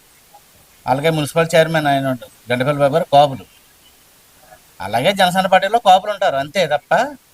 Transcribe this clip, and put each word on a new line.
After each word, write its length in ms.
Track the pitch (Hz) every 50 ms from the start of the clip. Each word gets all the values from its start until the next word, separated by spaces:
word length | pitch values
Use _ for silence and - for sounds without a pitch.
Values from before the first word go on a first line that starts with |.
| _ _ _ _ _ _ - - _ _ _ _ _ _ _ _ -
అలాగే 240 | 123 131 139 147 165
మున్సిపల్ 380 | 160 156 147 - - 165 165 165 -
చైర్మన్ 320 | 165 160 160 165 160 151
ఆయన 300 | 143 139 139 135 131 127 120 - - _ _ _ -
గండపల్లి 300 | 120 123 127 143 147 143
బాబు 140 | 143 135 143
గారు 100 | 165 - -
కాపులు. 320 | 143 143 147 139 135 98 - - _ _ _ _ _ _ _ _ _ _ _ _ _ _ _ _ _ _ _ - - - _ _ _ -
అలాగే 320 | 92 98 107 120 139 185
జనసేన 340 | 208 196 190 180 175 190 185
పార్టీలో 320 | 185 190 185 185 196 220 233
కాపులు 320 | - 196 185 196 202 208
ఉంటారు 240 | 202 190 202 175 139
అంతే 300 | 135 139 147 147 196 170
తప్ప 500 | 139 147 143 - - 165 190 247 294 285 - _ _